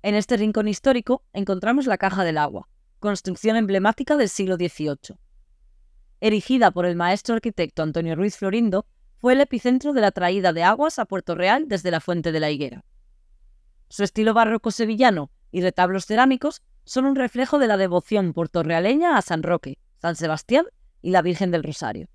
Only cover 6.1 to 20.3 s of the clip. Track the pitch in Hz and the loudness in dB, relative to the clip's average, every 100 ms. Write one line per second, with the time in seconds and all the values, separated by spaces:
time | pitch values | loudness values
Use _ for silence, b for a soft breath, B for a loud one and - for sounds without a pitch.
6.1 | _ 214 208 - 254 220 175 175 175 175 | _ 0 0 0 4 4 2 -2 0 0
7.1 | 196 - 226 233 202 165 - 156 156 165 | -2 -2 -4 -4 -4 -6 -4 -4 -2 -4
8.1 | 165 202 - 196 214 233 190 - _ _ | -2 -4 -2 -4 0 0 0 -4 _ _
9.1 | _ 247 254 285 240 247 254 285 269 208 | _ 2 4 2 0 0 0 0 2 2
10.1 | 190 180 190 185 165 175 226 302 - - | 2 0 2 0 2 2 4 0 -2 -6
11.1 | 190 - 165 180 247 302 196 180 165 - | -6 -6 -2 2 2 0 -4 -2 -4 -2
12.1 | 175 165 160 156 147 139 123 _ _ _ | -4 -2 -2 -2 -2 -6 -10 _ _ _
13.1 | _ _ _ - _ _ _ _ - 202 | _ _ _ -20 _ _ _ _ -6 -4
14.1 | - 220 220 220 220 233 - 226 220 254 | 0 2 4 2 2 -4 -4 -4 2 2
15.1 | 185 139 _ _ 185 180 - 180 190 - | 2 -4 _ _ -2 -2 2 0 0 -2
16.1 | 214 262 262 294 - _ _ - 262 269 | 2 4 2 -2 -6 _ _ -6 -2 0
17.1 | 269 247 240 262 294 247 202 190 175 - | 0 -2 -2 -2 2 2 2 2 0 0
18.1 | 214 180 160 165 175 160 165 185 277 339 | 0 0 -2 -4 -2 0 0 2 2 2
19.1 | 277 - 165 160 175 - 135 _ _ 170 | 2 0 -4 -2 -4 -4 -18 _ _ -6
20.1 | 165 160 | -4 -4